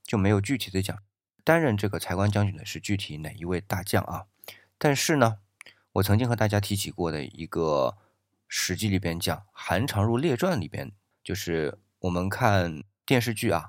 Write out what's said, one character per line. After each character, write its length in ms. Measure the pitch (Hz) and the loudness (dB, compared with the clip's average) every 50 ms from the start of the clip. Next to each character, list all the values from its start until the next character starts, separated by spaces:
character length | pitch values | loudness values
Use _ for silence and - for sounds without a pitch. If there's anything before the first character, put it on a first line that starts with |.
| - | -6
就 140 | - - | -2 0
没 140 | 110 95 101 | 2 4 4
有 100 | 107 98 | 4 4
具 160 | 98 - 139 | 2 0 -2
体 140 | 120 - - | -2 -2 -4
的 100 | 95 95 | -4 -2
讲 220 | 95 - - - - _ _ _ _ _ _ _ _ | -2 -4 -6 -10 -14 _ _ _ _ _ _ _ _
担 160 | - 160 170 | 2 4 4
任 160 | 160 139 107 | 4 4 2
这 140 | 98 110 104 | 2 0 -2
个 80 | 98 82 | -2 -4
柴 160 | - - 90 | -6 -4 0
官 160 | 90 98 104 | 0 2 2
将 160 | 101 104 104 | 2 2 2
军 100 | 98 92 | 0 -2
的 80 | 78 - | -6 -10
是 160 | - - 80 | -10 -10 -8
具 160 | - - 104 | -4 -2 -2
体 220 | 95 - - 76 76 | -2 -4 -6 -10 -10
哪 120 | 78 73 - | -10 -10 -10
一 120 | - 80 | -8 -6
位 160 | 87 90 85 | -4 -4 -4
大 220 | - - 90 90 90 | -4 -4 -4 -4 -2
将 200 | - - 95 - | 0 0 0 0
啊。 200 | - 87 90 - - _ _ _ - - - _ _ _ - | -2 -6 -8 -10 -12 _ _ _ -20 -20 -20 _ _ _ 0
但 180 | - 156 139 | 2 2 2
是 200 | 131 - - 165 | 2 2 2 4
呢， 240 | 143 123 113 110 - _ _ _ - - - - _ _ _ - | 6 6 4 4 0 _ _ _ -20 -20 -20 -20 _ _ _ 0
我 80 | 95 95 | 0 2
曾 140 | 98 101 | 4 4
经 120 | 110 127 120 | 4 4 2
和 80 | 120 | 0
大 100 | 104 107 | 2 2
家 140 | 104 104 104 | 2 2 2
提 160 | 104 - 101 | 0 0 -2
起 160 | 98 - 78 73 | -4 -4 -6 -6
过 180 | - 87 82 | -4 -4 -2
的 140 | 78 76 69 | -2 -4 -6
一 200 | - - 76 80 | -8 -10 -12 -12
个 520 | 78 - 82 82 80 73 69 65 60 - - _ _ _ _ _ _ _ _ _ | -6 -4 -2 0 0 2 2 0 0 -2 -6 _ _ _ _ _ _ _ _ _
《史 300 | - - - - - 92 | -8 -6 -4 -2 -2 -2
记》 100 | - 110 107 | -2 0 0
里 100 | 98 92 | 0 0
边 180 | 92 85 82 85 | 0 -2 -4 -4
讲 240 | - 95 82 - - _ | -2 -4 -4 -4 -8 _
《韩 340 | _ - - - - 92 120 | _ -14 -6 -2 0 0 0
长 200 | 143 - 107 98 | 0 0 0 2
入 120 | 110 117 | 2 2
列 200 | 120 143 170 131 | 0 0 0 0
传》 240 | 113 - 190 180 120 | 0 0 0 0 -2
里 80 | 82 69 | -4 -4
边， 240 | - 71 69 67 101 - _ _ _ _ - | -8 -10 -10 -10 -12 -18 _ _ _ _ -10
就 100 | - 95 | -8 -6
是 440 | 95 - 85 82 80 78 69 - - _ _ _ _ | -6 -4 -2 -2 -2 -2 -2 -6 -8 _ _ _ _
我 100 | - 92 | -4 -2
们 180 | 87 87 90 98 | -2 0 -2 -2
看 560 | - - 131 117 101 95 90 85 80 73 - _ _ _ _ | -2 0 2 4 4 4 2 0 -4 -8 -12 _ _ _ _
电 160 | - 135 127 | 2 2 2
视 140 | 110 123 113 | 2 0 -2
剧 160 | 110 - 113 | -2 0 0
啊， 140 | 82 82 78 | 0 0 -2